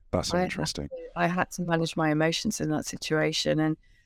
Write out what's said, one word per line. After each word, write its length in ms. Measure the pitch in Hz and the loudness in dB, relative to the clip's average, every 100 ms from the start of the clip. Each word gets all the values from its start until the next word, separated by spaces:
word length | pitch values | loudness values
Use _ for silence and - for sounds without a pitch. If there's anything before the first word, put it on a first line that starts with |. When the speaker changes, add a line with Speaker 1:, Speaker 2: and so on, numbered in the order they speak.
| - | -2
Speaker 1:
That's 220 | 90 - | 0 2
Speaker 2:
I 60 | 175 | 0
had 40 | |
Speaker 1:
interesting. 460 | 180 - 156 - 147 | 0 -2 -4 -4 -8
Speaker 2:
to, 60 | - - - | -10 -8 -2
I 120 | 175 | 0
had 220 | 180 - | 2 -2
to 100 | - | -2
manage 320 | 170 165 165 - | 0 0 0 0
my 160 | 156 | 2
emotions 480 | 151 156 160 - - | 4 2 2 -2 -2
in 100 | 156 | -2
that 140 | 151 - | -2 -4
situation. 760 | - - 156 156 160 - 151 | -6 -2 0 2 0 2 2
And, 160 | 156 156 - - | 2 0 -6 -20